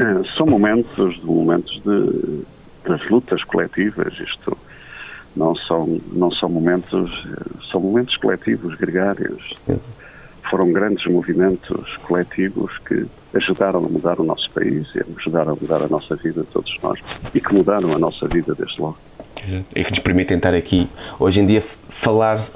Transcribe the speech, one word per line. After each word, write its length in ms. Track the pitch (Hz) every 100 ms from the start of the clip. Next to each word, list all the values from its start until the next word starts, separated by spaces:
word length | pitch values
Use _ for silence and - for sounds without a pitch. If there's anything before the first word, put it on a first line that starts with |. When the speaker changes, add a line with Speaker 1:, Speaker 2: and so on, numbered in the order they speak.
Speaker 1:
<laughs> 320 | 117 92 95 -
são 100 | 156
momentos, 760 | 113 107 113 117 - 95 85
momentos 580 | 82 82 82 85 - -
de, 600 | 101 101 101 82 - 76 - - - - -
das 200 | 80 -
lutas 320 | 120 - 90
coletivas. 680 | - 90 82 - 104 98 87 -
Isto 360 | - - - - - - - - - - -
não 200 | - 80 85
são, 440 | - 85 82 82 -
não 180 | - 87
são 160 | - 90
momentos, 600 | 85 82 90 - 98 87 - - - - - -
são 100 | 92
momentos 360 | 95 113 127 -
coletivos, 560 | 110 92 - 113 87 78
gregários. 680 | - 90 98 98 - - - - -
Speaker 2:
Sim. 140 | - - - - - - - -
Speaker 1:
Foram 220 | 92 90
grandes 320 | 85 104 95 90
movimentos 840 | 87 82 87 95 92 - 92 - - -
coletivos 640 | 90 87 - 95 - - - -
que 180 | 110 110 - -
ajudaram 500 | - - 92 98 92
a 40 | 82
mudar 320 | 80 85 85
o 40 |
nosso 240 | 80 - -
país 340 | - 95 127 78
e 80 | 95 - 82
ajudaram 340 | - 82 78
a 20 | 76
mudar 260 | - 78
a 60 | 76
nossa 260 | 76 - 76
vida, 280 | 80 80 -
todos 200 | - - -
nós, 160 | - - - - -
e 60 | -
que 120 | -
mudaram 400 | 101 90 104 87
a 60 | 76
nossa 300 | 82 - 78
vida 260 | 85 73
desde 260 | 76 - -
logo. 160 | 78 78 - - - - 98 92 95
Speaker 2:
E 80 | -
que 60 | 90
nos 80 | 98
permitem 360 | 95 90 92 90
estar 180 | 92
aqui 340 | 87 - 90 90 - - -
hoje 220 | 92 95
em 60 | 98
dia, 180 | 107 - - - -
falar 420 | 120 110 110 110 110